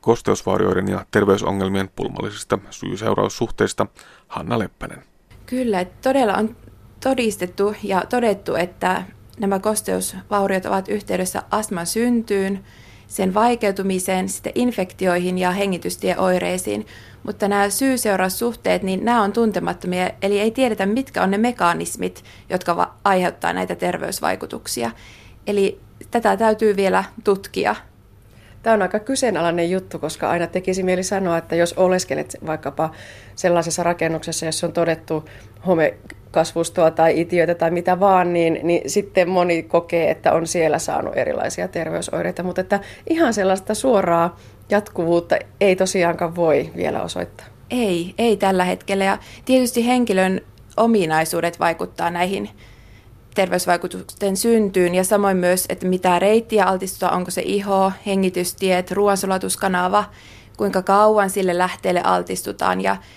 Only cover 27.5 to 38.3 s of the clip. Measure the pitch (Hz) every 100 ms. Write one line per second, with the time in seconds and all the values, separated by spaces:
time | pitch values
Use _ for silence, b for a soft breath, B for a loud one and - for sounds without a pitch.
27.5 | - - - - _ - - - b b
28.5 | b 226 214 185 214 214 269 247 170 170
29.5 | 175 170 190 190 156 151 - 147 170 170
30.5 | 185 185 185 185 180 185 196 190 165 -
31.5 | 165 175 - 185 185 - 147 147 - 160
32.5 | 156 143 - 156 B B B B B 180
33.5 | 175 165 160 170 170 165 160 165 156 165
34.5 | 156 170 165 170 160 - 160 156 B B
35.5 | B 185 165 151 - - - - 160 160
36.5 | 170 165 - 160 160 165 156 165 175 160
37.5 | 170 165 175 175 180 202 190 175